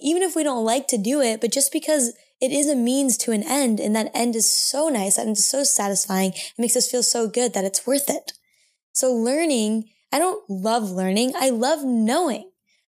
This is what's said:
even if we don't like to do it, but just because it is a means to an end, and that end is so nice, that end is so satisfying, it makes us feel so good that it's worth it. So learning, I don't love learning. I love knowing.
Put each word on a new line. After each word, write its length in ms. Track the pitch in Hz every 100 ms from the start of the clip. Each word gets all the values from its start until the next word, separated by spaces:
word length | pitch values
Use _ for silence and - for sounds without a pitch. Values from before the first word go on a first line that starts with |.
even 200 | 277 339
if 120 | 370
we 80 | 320
don't 220 | 294 247
like 240 | 220 247 269
to 100 | 240
do 220 | 196 285
it, 200 | 247 220
but 120 | 233
just 200 | 269 277
because 400 | 311 302 302 240 - _ _
it 100 | 262
is 180 | 269 294
a 80 | 277
means 400 | 240 269 277 214
to 140 | -
an 100 | 214
end, 380 | 208 269 262 214
and 140 | - 220
that 140 | 214
end 220 | - 240
is 180 | 226 214
so 360 | - - 269 320
nice, 280 | 247 196 -
that 100 | 220
end 100 | 208
is 120 | -
so 140 | 269
satisfying, 680 | 269 - 202 196 - 190 190
it 200 | 185 - -
makes 180 | 233 247
us 140 | 247
feel 120 | 247
so 260 | 233 240 226
good 240 | 240 247
that 100 | 196
it's 220 | 190 196 -
worth 240 | 277 -
it. 220 | - - - _ _ _ _ _
So 200 | - 262
learning, 760 | 240 226 285 339 254 214 220 220 _ _
I 60 | 285
don't 300 | 359 415 -
love 400 | 196 202 233 214
learning. 420 | 185 185 196 254 -
I 140 | 269
love 340 | 233 247 311
knowing. 640 | 277 240 220 285 349 214 381 _ _ _